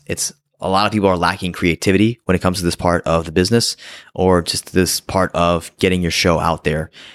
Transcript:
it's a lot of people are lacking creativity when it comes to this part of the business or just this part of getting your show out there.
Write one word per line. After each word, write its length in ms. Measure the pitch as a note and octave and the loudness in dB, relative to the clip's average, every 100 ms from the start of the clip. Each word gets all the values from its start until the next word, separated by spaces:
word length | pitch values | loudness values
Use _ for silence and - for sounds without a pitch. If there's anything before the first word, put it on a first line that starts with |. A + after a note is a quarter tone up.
| - | -10
it's 260 | F2+ - - _ _ | -8 -8 -10 _ _
a 100 | F2 | -2
lot 160 | F#2+ G#2 | 0 2
of 80 | |
people 160 | G#2+ G2 | 2 2
are 80 | F2+ | 2
lacking 340 | E2+ F#2+ F#2 | 0 -2 -6
creativity 720 | E2+ F2+ D#2+ - F#2+ A2 A#2+ | -2 0 0 2 2 2 0
when 120 | - F2+ | -2 0
it 60 | |
comes 180 | F#2 F#2 | 0 -2
to 40 | |
this 140 | E2+ - | -4 -2
part 280 | F2+ E2+ - | 0 0 0
of 200 | E2 E2 | -2 0
the 80 | |
business 420 | E2 F2+ A#2 - - - - - - | -2 2 2 0 -6 -14 -20 -16 0
or 260 | F#2 F2+ | 2 2
just 300 | E2 - - | 0 -8 -4
this 300 | F#2 F2+ - | 0 0 -2
part 280 | - F#2+ F2+ - | -4 -2 -2 0
of 340 | E2+ E2+ - _ | 0 0 -4 _
getting 240 | F#2+ F#2 | 0 0
your 80 | E2+ | -2
show 300 | - F#2 F2 | 0 2 2
out 240 | E2+ E2 | 0 -2
there. 260 | D2+ D2+ D#2+ - - | -2 -4 -6 -12 -20